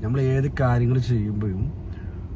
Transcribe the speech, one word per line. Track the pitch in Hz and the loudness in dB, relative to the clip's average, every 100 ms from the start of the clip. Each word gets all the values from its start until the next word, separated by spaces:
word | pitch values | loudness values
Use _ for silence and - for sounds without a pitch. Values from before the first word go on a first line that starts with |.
നമ്മൾ | 104 131 131 | -2 0 2
ഏത് | 135 139 - | 2 0 2
കാര്യങ്ങൾ | 127 120 120 127 120 | 2 4 4 2 2
ചെയ്യുമ്പോഴും | 120 104 104 104 92 123 - - - - - - | 2 0 -2 -2 -2 -2 -4 -10 -10 -10 -10 -10